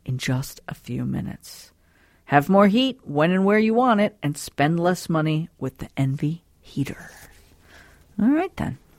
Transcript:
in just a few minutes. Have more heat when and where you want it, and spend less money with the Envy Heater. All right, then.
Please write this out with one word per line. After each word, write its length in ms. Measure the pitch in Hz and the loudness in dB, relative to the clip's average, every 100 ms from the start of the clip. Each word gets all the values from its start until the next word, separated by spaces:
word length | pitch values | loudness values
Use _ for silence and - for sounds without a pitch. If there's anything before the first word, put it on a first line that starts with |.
in 140 | - 127 | -8 -6
just 420 | - 127 135 - - | -2 -2 -4 -12 -14
a 80 | |
few 300 | - - 127 | -14 -8 -6
minutes. 680 | 127 131 180 - - - - _ _ _ _ _ | -4 -4 -6 -10 -16 -20 -20 _ _ _ _ _
Have 240 | - 147 147 | 0 2 4
more 180 | 190 208 | 6 6
heat 320 | 220 262 247 | 4 0 -2
when 260 | - 143 165 | -6 0 2
and 140 | 185 | 2
where 160 | 196 214 | 2 4
you 120 | 220 | 2
want 260 | 226 254 208 | 2 2 2
it, 160 | 208 - | 0 -2
and 120 | 143 143 | -6 -6
spend 440 | - - 143 170 | -10 -2 0 2
less 280 | 175 180 - | 0 0 -2
money 400 | 160 156 156 170 _ | -2 0 -2 -4 _
with 180 | 131 - | -10 -10
the 100 | - - | -12 -2
Envy 460 | 135 139 147 165 - _ | -2 0 -4 -4 -12 _
Heater. 500 | - - 139 - - - - - _ _ _ - - - _ - | -12 -6 -6 -8 -16 -20 -20 -20 _ _ _ -20 -20 -20 _ 0
All 80 | 214 | 2
right, 260 | 302 370 - | 2 0 -4
then. 220 | - 127 _ | -8 -8 _